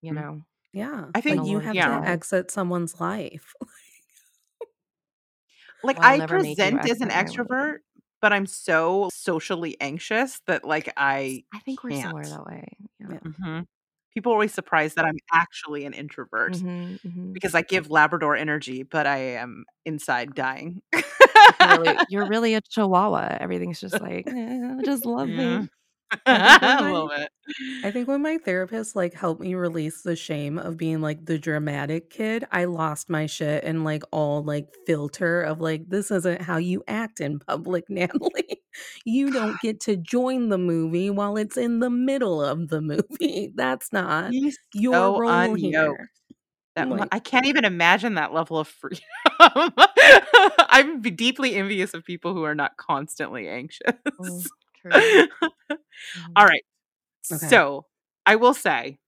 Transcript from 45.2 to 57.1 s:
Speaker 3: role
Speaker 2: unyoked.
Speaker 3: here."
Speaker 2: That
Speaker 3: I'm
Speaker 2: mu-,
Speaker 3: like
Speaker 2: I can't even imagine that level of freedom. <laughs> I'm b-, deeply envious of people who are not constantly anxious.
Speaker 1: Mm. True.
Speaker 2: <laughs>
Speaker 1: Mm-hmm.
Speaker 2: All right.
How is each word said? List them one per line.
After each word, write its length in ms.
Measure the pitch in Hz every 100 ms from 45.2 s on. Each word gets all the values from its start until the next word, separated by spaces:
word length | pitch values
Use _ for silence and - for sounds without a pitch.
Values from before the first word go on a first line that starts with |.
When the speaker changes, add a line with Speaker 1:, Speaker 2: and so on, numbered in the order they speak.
Speaker 3:
role 120 | 233 175 180 214
Speaker 2:
unyoked. 0 |
Speaker 3:
here." 520 | 151 156 156 143 147 _ _ - _ _ _ -
Speaker 2:
That 80 |
Speaker 3:
I'm 60 | 160
Speaker 2:
mu-, 60 | 202
Speaker 3:
like 120 | 202
Speaker 2:
I 80 | 202
can't 260 | - 254 269
even 200 | 302 226
imagine 500 | 175 170 196 226 190
that 180 | 135
level 240 | 147 160 160
of 100 | 156
freedom. 360 | - - - - 740 960 1077
<laughs> 0 |
I'm 1600 | 622 - 339 - 359 - 587 - - 466 392 - 330 262 277 320
b-, 100 | 226
deeply 440 | 170 233 254 262 202
envious 380 | 196 202 180
of 100 | 165
people 300 | - 175 175
who 100 | 170
are 120 | 156 151
not 220 | 143 -
constantly 680 | - 143 156 - 156 123 92
anxious. 320 | 110 143 - - 240 - -
Speaker 1:
Mm. 260 | 185 180 175 _ _ _ 180
True. 280 | - 440 403 - -
Speaker 2:
<laughs> 760 | 320 _ _ 302 _ - - 180
Speaker 1:
Mm-hmm. 180 | 170 170
Speaker 2:
All 80 | 208
right. 180 | 156 - _ _ _ _